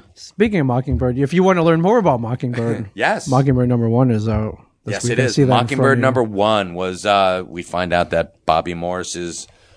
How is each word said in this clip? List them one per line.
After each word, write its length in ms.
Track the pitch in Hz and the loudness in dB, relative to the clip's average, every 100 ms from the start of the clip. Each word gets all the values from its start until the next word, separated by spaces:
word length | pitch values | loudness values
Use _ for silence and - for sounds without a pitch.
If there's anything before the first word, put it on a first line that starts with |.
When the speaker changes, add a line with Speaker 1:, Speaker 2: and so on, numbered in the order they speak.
| _ | _
Speaker 1:
Speaking 460 | - - - 220 196 | -20 -12 0 0 2
of 60 | 135 | 0
Mockingbird, 500 | 123 139 - 123 123 | 0 -2 -2 0 0
if 160 | 139 | 0
you 100 | 175 | 2
wanna 200 | 190 180 | 2 4
learn 180 | 165 165 | 2 2
more 160 | 180 240 | 2 2
about 220 | 175 120 | 2 0
Mockingbird, 680 | 113 123 123 120 117 110 98 | -2 -4 -4 -4 -4 -4 -8
Speaker 2:
<laughs> 40 | 95 | -2
Yes. 320 | 139 220 - | -2 -2 0
Speaker 1:
Mockingbird 400 | 131 139 127 123 | 2 2 2 2
number 200 | 123 113 | 0 2
one 220 | 117 131 | 2 2
is 160 | 110 110 | 2 0
out. 320 | 107 107 - _ _ - | -2 -4 -8 _ _ -10
This 80 | |
Speaker 2:
Yes, 100 | 98 | -6
Speaker 1:
week. 80 | 120 | -2
Speaker 2:
it 60 | 117 | 0
Speaker 1:
I 40 | 131 | 0
Speaker 2:
is. 100 | 127 | 2
Speaker 1:
see 60 | |
that 20 | 131 | 2
in 40 | |
Speaker 2:
Mockingbird 280 | 113 120 131 | 2 0 0
Speaker 1:
front 140 | 135 | 2
of 40 | 127 | 2
you. 40 | |
Speaker 2:
number 220 | 131 127 | 2 0
one 500 | 113 98 107 107 92 87 | -2 0 2 2 -2 -4
was, 300 | 92 90 101 | -6 -4 2
uh, 360 | 101 95 92 92 | 4 4 0 -6
we 180 | 87 | -12
find 280 | - - 90 | -8 -4 0
out 200 | 87 82 | 0 0
that 340 | 82 82 _ - | -2 -4 _ 0
Bobby 280 | 82 85 85 | 0 0 -6
Morse 400 | 87 90 87 87 | -6 -6 -8 -8
is, 320 | 87 80 - _ _ | -8 -10 -16 _ _